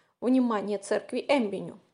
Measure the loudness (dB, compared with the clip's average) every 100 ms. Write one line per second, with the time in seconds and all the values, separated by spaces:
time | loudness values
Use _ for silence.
0 | _ _ 2 2 2 0 -2 -4 -2 -4
1 | -2 -4 2 2 2 -4 -8 -14 _